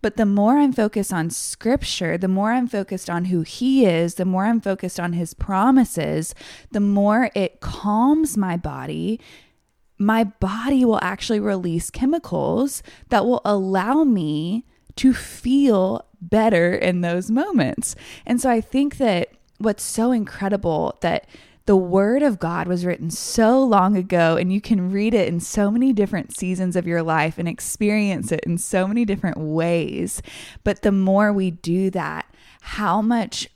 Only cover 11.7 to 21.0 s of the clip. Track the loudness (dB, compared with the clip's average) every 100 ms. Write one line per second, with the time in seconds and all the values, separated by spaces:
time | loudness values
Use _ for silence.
11.7 | -4 -4 -2 0 0 -2 -4 -2 0 -2
12.7 | -4 -14 -20 -2 0 2 0 0 -2 0
13.7 | -2 2 2 4 2 0 -2 -4 -6 -8
14.7 | _ _ 0 2 2 -4 -8 0 2 4
15.7 | 4 2 -2 -10 _ -2 2 4 4 2
16.7 | 2 0 0 -2 -2 0 0 2 2 0
17.7 | -2 -8 -10 -16 -20 -4 0 2 0 0
18.7 | -2 -2 0 0 0 -2 _ _ _ -2
19.7 | -2 -6 -2 0 0 -2 -6 -2 -2 0
20.7 | -2 -4 -2